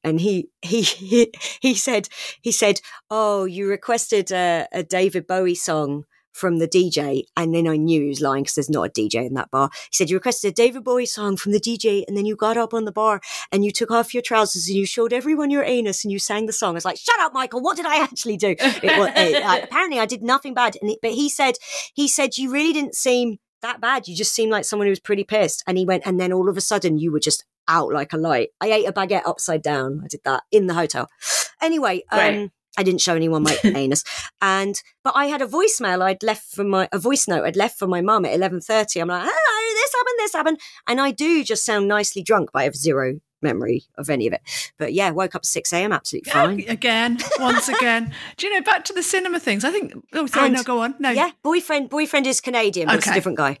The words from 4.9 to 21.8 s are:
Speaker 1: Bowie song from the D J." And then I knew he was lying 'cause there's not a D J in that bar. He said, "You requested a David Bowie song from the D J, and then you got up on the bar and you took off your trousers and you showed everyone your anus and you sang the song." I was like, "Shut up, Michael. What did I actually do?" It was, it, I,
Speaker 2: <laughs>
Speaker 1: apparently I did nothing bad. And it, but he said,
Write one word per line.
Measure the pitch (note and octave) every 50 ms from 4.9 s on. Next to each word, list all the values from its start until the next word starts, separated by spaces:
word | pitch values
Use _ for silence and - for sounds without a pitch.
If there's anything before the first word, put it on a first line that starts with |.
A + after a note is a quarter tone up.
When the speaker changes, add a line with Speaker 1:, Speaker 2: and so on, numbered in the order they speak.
| F#3+ F#3 F#3+ F#3+ D#3+ F3+ D#3+
Speaker 1:
Bowie | - F#3 F#3 F#3 F3+ F3
song | E3+ - - E3 D#3 D3+ C#3 C#3+ D3 D3 _ _ _ _ _
from | _ - - F#3 E3+ E3
the | E3 E3
D | F3+ F#3 F3+ F3
J." | - D3+ D3 C#3+ C3+ C3+ - _ _
And | F3 E3+ E3
then | E3 E3+ E3
I | D#3+ D#3
knew | D3+ D#3 E3 E3 D#3
he | C#3+ C#3+
was | C#3 C3
lying | D3+ C#3+ C3+ C#3 C#3
'cause | - -
there's | - C#3 B2+
not | D3+ C3+ E2+
a | -
D | _ - G#2+ G#2
J | - A#2 B2+
in | A#2+ C3+
that | B2+ - -
bar. | - C3 C#3 C#3+ - - - -
He | -
said, | - F#3+ D3+
"You | F3+ F#3+
requested | - B3+ A#3 - - G3+
a | E3
David | - A#3 B3+ A#3+ C4 G#3+
Bowie | B3+ B3 B3 B3
song | A#3+ - G#3+ G#3 G3+ G3
from | F3 - G3+
the | G3+ G#3
D | G#3 A#3 A#3
J, | - - A3 G3+ G3 -
and | - G3+
then | G3+ G3+
you | G#3+ G#3+
got | G#3+ A3 G#3+ A3+
up | A#3+ A3+ A3
on | A3+ A3+ A3
the | G#3
bar | F3 G#3+ A3 A3 G#3 F#3+ - - - - - -
and | - G3+ G3+
you | G#3
took | G3 - A#3 G#3+
off | A3+ A#3 A#3 A#3 -
your | B3
trousers | A#3+ - A#3+ A3 G#3+ G#3 - F#3 E3 F3+
and | G3
you | G3 G3
showed | F#3+ - - A3+ A#3
everyone | A#3+ B3+ B3 D4+ D#4 D4 D4 C#4+
your | C#4+ C#4+ -
anus | - B3+ B3 A3+ G#3 F#3 - -
and | G#3
you | G3 G3
sang | - - G#3 G#3 A3
the | G#3+
song." | G#3+ - A3+ F#3+ E3
I |
was | E3+ E3
like, | F#3+ -
"Shut | - - A#4 A#4+ A4
up, | F4 D#4 -
Michael. | C4 C4 - A3+ B3+
What | B3 F4 G4
did | D#4+ E4+
I | D#4+ D4 D4+
actually | D#4 D4+ - - - A#3 G#3+
do?" | E3 G#3+ G3+ F3+ -
It | A#3+ C4+ - - - D4 D#4+ G#3
was, | G3 E3+ -
it, | D#4 D#4 B3 - D4 -
I, | G#3 F3+ -
Speaker 2:
<laughs> | -
Speaker 1:
apparently | - A#3 D4+ F#4 F4+ C#4+ A#3+
I | A3
did | G#3 B3+ G#3+
nothing | A3+ A#3 B3+ C#4 - C#4 B3
bad. | B3 B3 A3 - -
And | G3 G#3+
it, | G#3+ A3
but | - A#3
he | A3+ A#3+ D4 C#4+
said, | - - C#4 C4 B3 - - - - -